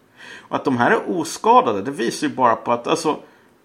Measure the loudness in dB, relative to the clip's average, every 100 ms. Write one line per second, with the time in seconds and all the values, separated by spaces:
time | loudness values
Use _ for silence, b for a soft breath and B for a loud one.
0 | _ B B B B -4 0 2 2 2
1 | 0 -4 -4 -4 4 4 4 -2 -4 -4
2 | -4 -2 -4 2 2 2 0 -2 0 0
3 | 0 -4 b b b b